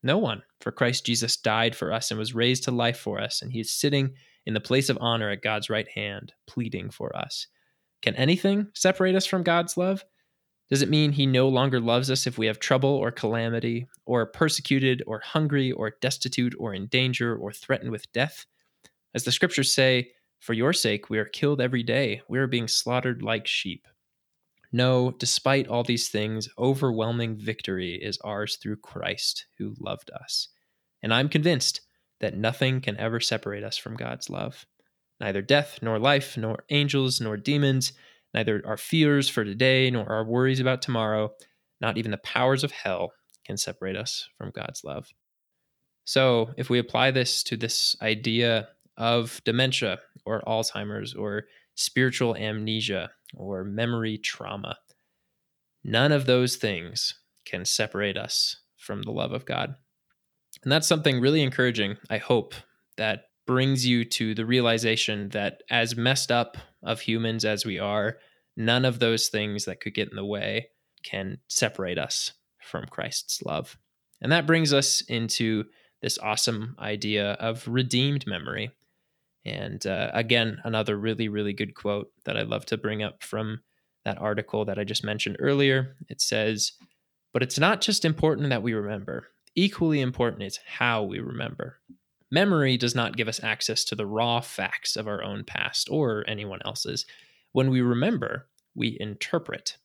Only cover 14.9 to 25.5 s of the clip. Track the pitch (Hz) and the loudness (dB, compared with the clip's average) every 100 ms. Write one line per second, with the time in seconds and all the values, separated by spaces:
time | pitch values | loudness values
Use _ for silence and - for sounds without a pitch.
14.9 | 127 - 110 - 156 156 143 131 - 110 | 0 -2 -8 -2 0 2 2 2 0 -4
15.9 | - 127 - 135 - 123 - 113 95 101 | -2 -2 -2 -4 0 0 0 -6 -6 0
16.9 | 127 127 123 120 113 104 107 - 127 123 | 2 2 2 -2 -2 -6 -10 -4 -2 -2
17.9 | 110 - 113 143 - - _ _ _ _ | -8 -6 -2 -2 -4 -20 _ _ _ _
18.9 | _ _ 127 123 120 180 - 135 - 131 | _ _ -4 -2 2 2 2 2 4 6
19.9 | 127 123 _ _ _ - 113 127 180 - | 4 0 _ _ _ -4 0 2 2 0
20.9 | 104 - 110 104 - 143 143 127 123 117 | 0 -2 -2 -2 0 0 2 0 0 0
21.9 | 113 131 104 - 127 131 123 113 - - | 0 0 -2 -4 -2 0 0 0 -2 0
22.9 | 123 127 120 110 113 - - 98 80 _ | 0 0 -4 -2 -2 -2 -4 -4 -10 _
23.9 | _ _ _ _ _ _ _ _ 120 127 | _ _ _ _ _ _ _ _ 2 4
24.9 | 127 127 127 123 - 135 | 4 2 0 -2 0 4